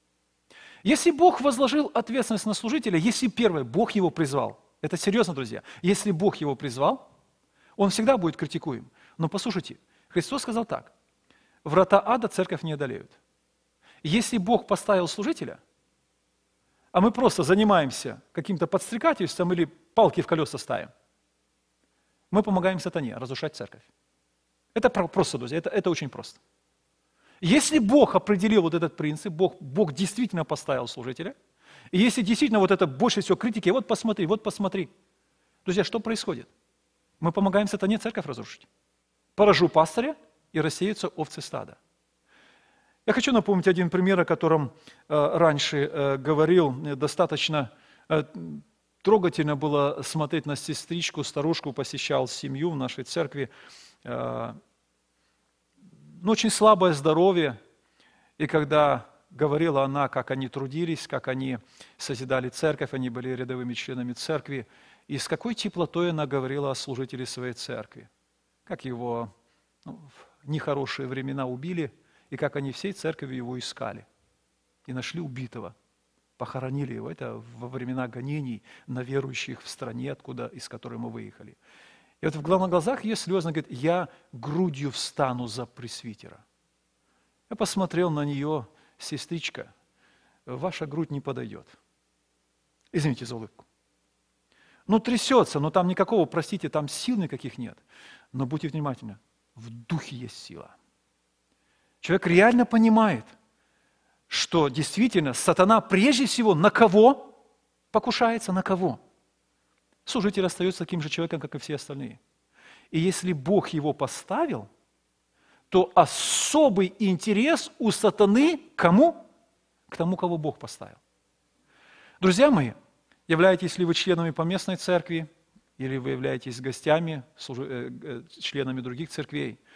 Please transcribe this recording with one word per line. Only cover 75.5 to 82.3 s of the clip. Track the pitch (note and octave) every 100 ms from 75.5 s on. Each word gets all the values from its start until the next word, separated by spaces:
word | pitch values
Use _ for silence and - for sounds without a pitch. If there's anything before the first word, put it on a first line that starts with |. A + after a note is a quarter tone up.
| A#2 F#2+ - _ _ _ _ _ -
похоронили | A#2 C3 C3 C#3 C3
его. | A2 G#2+
Это | - B2 A2+ A#2 A#2
во | B2
времена | B2+ B2 C3 B2
гонений | B2 C3+ D3+ C3 G#2+ - - -
на | B2+
верующих | B2+ C#3 C3+ B2 - A#2+
в | -
стране, | - A#2+ A#2+ C3+
откуда, | C3+ - B2 A#2+
из | - -
которой | A#2+ B2 A2+
мы | A#2
выехали. | A2 G#2 - G#2+ - _ _ - _ _ _
И |
вот | -